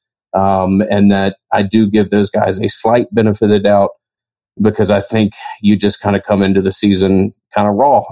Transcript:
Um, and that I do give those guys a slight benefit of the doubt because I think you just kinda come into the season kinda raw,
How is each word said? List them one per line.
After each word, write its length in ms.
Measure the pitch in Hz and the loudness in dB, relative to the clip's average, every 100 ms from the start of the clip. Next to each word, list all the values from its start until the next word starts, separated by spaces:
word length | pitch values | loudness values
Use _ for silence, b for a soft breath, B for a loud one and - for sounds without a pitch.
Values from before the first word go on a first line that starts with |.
| _ _ _ 95 | _ _ _ -2
Um, 460 | 98 95 92 95 104 | 0 0 0 0 0
and 200 | 101 101 | 2 2
that 260 | 98 98 - - | 2 -2 -6 -4
I 120 | 104 | -2
do 260 | 101 110 104 | 0 0 2
give 220 | 107 92 | 0 0
those 180 | 104 98 | 0 0
guys 300 | 110 104 95 | -2 -4 -2
a 80 | 104 | -4
slight 380 | - 110 110 - | -4 0 0 0
benefit 340 | 113 110 98 104 | 0 0 0 0
of 40 | |
the 100 | 104 | 2
doubt 320 | 101 101 98 - _ _ _ _ _ - | 2 2 0 -4 _ _ _ _ _ -4
because 280 | 104 104 101 | -2 0 0
I 120 | 104 | 0
think 320 | - 110 104 - B B | -2 -2 -2 -4 B B
you 140 | 104 104 | 0 0
just 260 | 101 - | 0 -4
kinda 200 | 101 101 | -4 -4
come 200 | - 104 | -2 0
into 200 | 98 98 | 0 0
the 100 | 95 | 0
season 640 | - 104 95 95 95 98 - _ | -2 0 2 2 2 0 -6 _
kinda 180 | 104 104 | -4 -2
raw, 300 | 101 110 107 - | 0 2 2 -2